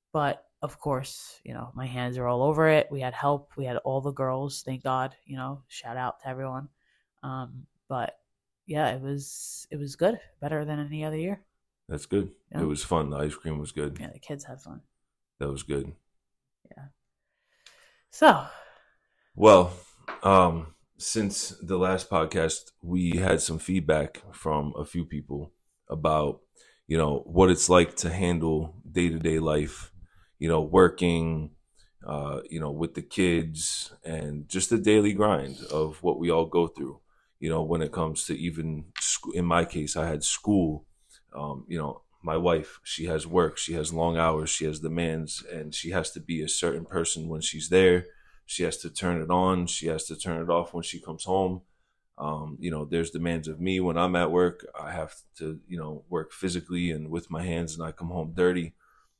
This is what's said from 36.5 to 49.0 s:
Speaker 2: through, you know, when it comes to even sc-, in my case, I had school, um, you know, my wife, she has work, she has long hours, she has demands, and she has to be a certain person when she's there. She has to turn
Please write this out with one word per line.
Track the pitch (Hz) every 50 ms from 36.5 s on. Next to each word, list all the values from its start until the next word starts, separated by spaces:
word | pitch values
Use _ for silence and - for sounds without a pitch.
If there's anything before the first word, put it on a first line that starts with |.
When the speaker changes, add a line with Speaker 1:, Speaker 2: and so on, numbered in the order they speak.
| 85 87 85 80
Speaker 2:
through, | - - 71 67 69 - _ _ _ _ _ _ _ -
you | 78 80
know, | 80 80 80
when | 78 85 82
it | 80 73
comes | - 87 82 80 78 - -
to | - 82 -
even | 80 85 78 82 78 80 78 76 78 - - -
sc-, | - - - - - - -
in | 87 87
my | 85 85 85 85
case, | 82 - 90 76 73 -
I | 85 78 82
had | 78 76 -
school, | - - - - 104 104 98 87 78 76 73 - - _ _ _ _ - - _ _ -
um, | 67 73 73 71 67 - -
you | 85 82
know, | 76 71 65 - _ _ _ _
my | - 82 80
wife, | 82 87 87 85 80 76 - - - -
she | - - - 80
has | 85 80 78 73
work, | 82 85 90 85 78 - -
she | - - 85
has | 82 78 78 82
long | 82 82 85 85 82
hours, | 82 82 80 78 78 78
she | - - 80
has | 78 76 76
demands, | 78 80 80 85 85 82 80 80 80 76 - - - -
and | 87 82 76 76 76
she | - - 85
has | 92 90 78 -
to | - 82
be | 78 - 82 80
a | 76 76
certain | - - - 82 69 71 85
person | - - 87 82 - - 82 80 82
when | 82 78
she's | 78 - - 78 76 -
there. | - 92 95 92 90 90 87 - - - - _ - - _
She | - - - 87
has | 82 - -
to | - 85
turn | - -